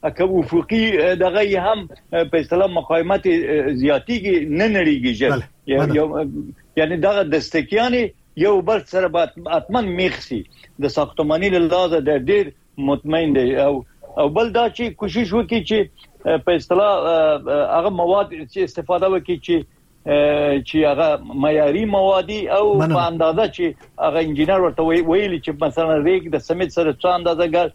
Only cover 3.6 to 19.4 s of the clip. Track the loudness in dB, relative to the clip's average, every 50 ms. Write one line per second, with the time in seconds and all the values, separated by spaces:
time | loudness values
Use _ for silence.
3.6 | 0 0 -2 0 0 2 0 0 0 -4 -6 -4 -2 0 0 0 0 0 -2 0
4.6 | 0 0 2 2 2 2 2 2 0 -2 -2 0 0 0 0 0 -4 -10 _ _
5.6 | _ -2 0 0 0 2 2 0 0 0 -2 -4 -4 -4 -6 -10 -12 -12 -14 _
6.6 | _ _ _ -2 -2 0 0 0 0 2 2 2 0 0 0 -2 -2 -2 -4 -4
7.6 | -4 0 0 0 0 2 0 0 -2 -2 -6 _ _ _ _ 0 2 4 4 2
8.6 | 2 2 0 -2 -2 -2 -2 0 0 0 2 0 0 0 -4 -10 -8 -2 -2 -2
9.6 | -2 0 -2 -2 -2 -2 -2 -2 -2 -2 -2 -4 -10 -8 -8 -8 -8 -10 _ -20
10.6 | -20 -20 _ -4 -4 -2 0 -2 -4 -4 -2 -4 -2 0 0 0 0 2 2 2
11.6 | 2 2 2 2 2 2 0 0 0 2 0 0 0 2 2 2 2 0 -6 _
12.6 | _ _ _ -6 -2 -2 -2 -2 -2 -2 -2 0 0 2 2 2 2 2 2 2
13.6 | 2 0 0 -2 -6 -12 _ _ -20 -12 -4 -2 -2 0 2 0 -2 0 0 0
14.6 | 0 0 -2 -4 -8 -8 -6 _ -8 -6 -2 -2 -2 0 -2 -2 -2 0 -2 -4
15.6 | -2 0 0 0 0 -2 _ -20 -20 -20 _ -8 -2 -2 -2 0 2 0 0 0
16.6 | 0 0 2 2 4 2 2 2 0 0 2 2 4 2 2 0 -2 -2 0 0
17.6 | 0 2 0 0 0 0 0 0 0 2 2 2 0 -2 -6 -14 -14 -12 -4 -4
18.6 | -4 -4 -4 -10 -4 -2 -2 0 0 0 0 -2 -2 -4 -6 -6